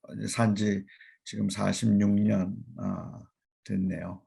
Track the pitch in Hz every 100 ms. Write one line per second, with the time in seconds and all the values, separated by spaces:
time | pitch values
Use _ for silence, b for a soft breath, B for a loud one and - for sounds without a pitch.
0 | - - 104 - 113 104 107 98 - B
1 | B B - 107 101 101 101 98 113 101
2 | 101 101 104 98 92 - - - 98 90
3 | 87 - - _ _ _ - 98 95 82
4 | 90 98